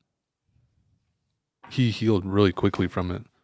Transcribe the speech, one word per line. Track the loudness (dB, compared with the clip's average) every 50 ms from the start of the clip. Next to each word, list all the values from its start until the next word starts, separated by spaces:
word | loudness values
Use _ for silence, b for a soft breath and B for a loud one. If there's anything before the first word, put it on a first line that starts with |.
| _ _ _ _ _ _ _ _ _ _ _ _ _ _ _ _ _ _ _ _ _ _ _ _ _ _ _ _ _ _ _ _ -20 -10
he | -2 0 0 0
healed | 0 0 0 0 2 0 0
really | 0 2 4 4 4
quickly | 4 2 0 -2 0 0 -4 -4
from | -2 -6 -6 -6
it. | -8 -10 -12 -16 _ _